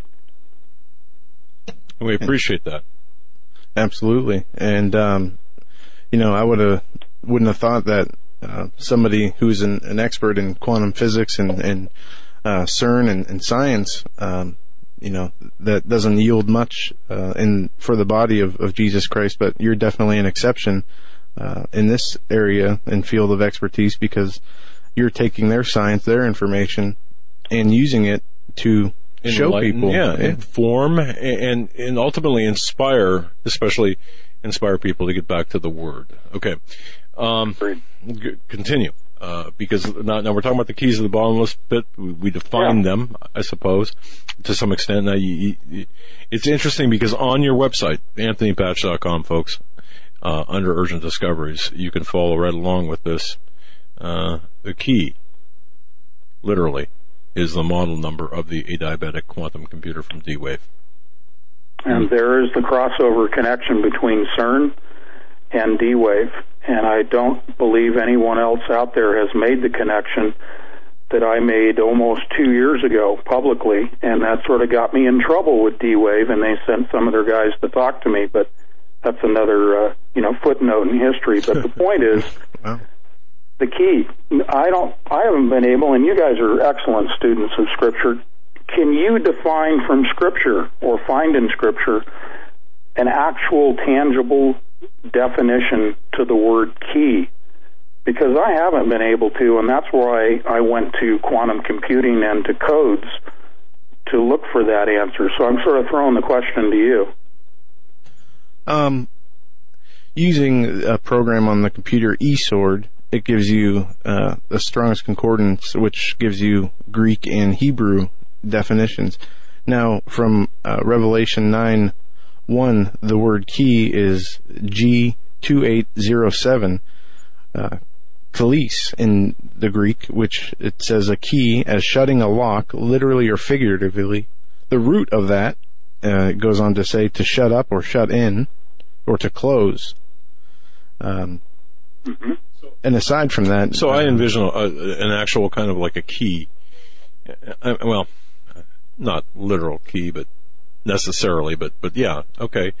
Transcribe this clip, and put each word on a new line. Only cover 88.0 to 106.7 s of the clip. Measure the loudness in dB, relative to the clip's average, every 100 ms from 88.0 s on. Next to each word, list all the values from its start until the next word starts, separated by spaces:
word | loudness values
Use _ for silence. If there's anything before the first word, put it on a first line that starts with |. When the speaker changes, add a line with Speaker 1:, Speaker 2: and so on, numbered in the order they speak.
| 0 0 -4 -8 -6 -6 -4
Speaker 3:
can | 0 2
you | 2 2 2
define | 2 0 0 0 2 2 2
from | 2 2
Scripture | 2 0 2 0 0 0 -2
or | 0 0 0
find | 0 2 2
in | 2
Scripture | 0 0 0 0 0 -2 -4 -6 -6 -6 -6 -6 -6 -4 -2
an | 0
actual | 2 0 -2 0 4 4 2
tangible | 2 2 2 2 2 2 2 0 -4 -6 -6 -6 -2
definition | 0 0 2 2 2 2 0 0 0 -2
to | -2 0
the | 2
word | 4 4 2 -2 -2
key? | 2 2 2 0 -2 -4 -4 -6 -6 -6 -4 -4
Because | 0 2 2
I | 2
haven't | 2 2 2 2
been | 2
able | 2 2 2
to, | 2 2 4
and | 2
that's | 0 0
why | 0 2 2 2 2 0
I | 0
went | 2 2 0 0
to | 0 0
quantum | 0 0 0 -2
computing | -4 -4 0 0 2 2
and | 2 0 0
to |
codes | 0 2 2 4 2 -2 -4 -4 -6 -6 -6 -6 -6 -6 -6 -2
to | 0
look | 2 0 0
for | 0 2
that | 2 2
answer. | 0 0 -2 -2 0
So | 2
I'm | 2
sort | 2 2
of | 2
throwing | 0 2 2
the |
question | 2 0 0 0 2